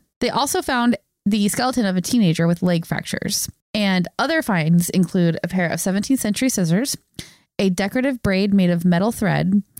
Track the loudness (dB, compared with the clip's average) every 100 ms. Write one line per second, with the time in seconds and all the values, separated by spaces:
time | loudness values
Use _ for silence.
0 | _ _ -4 -2 -2 -2 -2 0 0 -2
1 | _ _ -2 0 0 0 -2 0 0 -2
2 | 0 2 2 2 0 2 0 0 -2 -6
3 | -6 -8 -6 -6 -6 -12 _ -2 0 0
4 | -2 -2 -2 0 0 0 2 2 2 0
5 | 0 2 0 0 -4 -2 -2 -2 -2 -2
6 | 0 -2 -2 -2 -2 0 0 0 0 -6
7 | _ -20 -20 -20 _ -2 0 0 -2 -2
8 | -2 -2 0 0 2 4 4 2 2 2
9 | 0 0 0 0 2 0 -2 -10